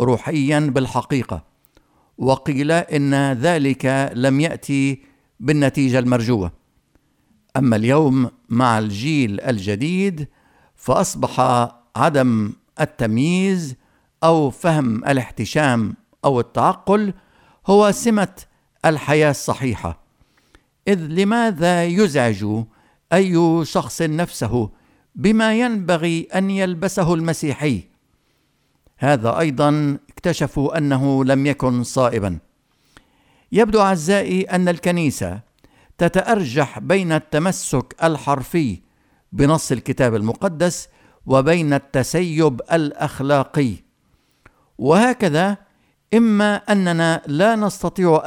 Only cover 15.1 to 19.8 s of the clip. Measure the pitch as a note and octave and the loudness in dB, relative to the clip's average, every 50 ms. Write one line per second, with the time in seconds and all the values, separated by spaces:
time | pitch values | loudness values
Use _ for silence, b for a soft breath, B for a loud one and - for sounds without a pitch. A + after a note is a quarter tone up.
15.1 | C#3+ C3 A#2 - - - A2+ - - D#3 D3+ C#3 B2 A#2 A2 G2 - - _ _ | -2 -2 -2 -6 -6 -8 -6 -4 -2 0 0 2 2 0 0 -2 -6 -10 _ _
16.1 | _ _ - D3 C#3 B2 A2+ - - B2+ A#2+ D#3+ F#3+ - - - G3 G#3 G#3+ G3+ | _ _ -2 0 0 0 -2 -2 -2 0 0 0 0 -2 -2 0 0 0 0 -2
17.1 | F3+ b b b b b b b b b b - G3 G3+ G#3 G#3 F#3+ - - A#3 | -6 b b b b b b b b b b 2 4 4 4 4 2 0 0 0
18.1 | A3 G#3 F#3+ F3+ - - - _ _ _ _ _ _ _ - D#3+ D#3+ C#3+ - - | 0 0 0 -2 -6 -12 -20 _ _ _ _ _ _ _ 0 0 0 0 0 0
19.1 | D3 D#3 D#3 D3+ C3+ - - - A2 - C3+ C3 G#2+ - | 2 4 4 2 2 0 -4 -6 -4 -4 -2 -4 -4 -4